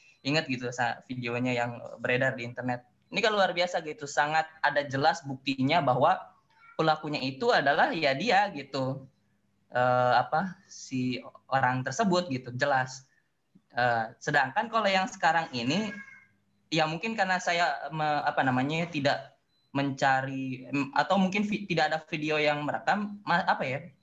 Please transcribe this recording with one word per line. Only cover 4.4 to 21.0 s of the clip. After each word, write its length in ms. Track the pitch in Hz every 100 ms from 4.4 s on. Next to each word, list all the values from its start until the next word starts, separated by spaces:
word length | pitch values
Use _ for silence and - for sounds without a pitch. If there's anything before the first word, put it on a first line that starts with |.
| - -
ada 180 | 143 143 139
jelas 320 | 135 151 -
buktinya 600 | 143 135 - 135 131 170
bahwa 320 | 156 131 151 190 - - _ _ - -
pelakunya 400 | 160 156 156 147
itu 320 | 131 135 240
adalah 400 | 196 139 156 285
ya 240 | 180 147 135
dia 320 | 185 190 202
gitu, 540 | 143 135 139 131 139 - _ _ _ _ _ _
eh, 440 | 123 127 123 123 120
apa, 400 | 127 156 190 -
si 560 | _ - - 131 127 120 - - -
orang 320 | 135 127 131
tersebut 480 | 127 135 214 175 175
gitu, 160 | 127 - 123
jelas. 480 | 143 135 131 - - _ _ _ _ _ _ 123
Eh, 400 | 123 117 113 -
sedangkan 560 | - 151 131 202 226
kalau 160 | 226 202
yang 160 | 190
sekarang 480 | 185 - 170 165 160
ini, 400 | 123 120 175 214 202 - - _ _ _ _ _
ya 160 | 156 156
mungkin 240 | 165 226
karena 240 | 226 185 185
saya 560 | 180 170 170 139 143
me-, 320 | 160 151 147
apa 160 | 143 147
namanya, 480 | 135 127 139 160 170
tidak 480 | 151 139 120 - _ _ _ _ 139
mencari, 880 | 139 135 139 135 135 135 131 127 -
em, 160 | 143 135
atau 240 | -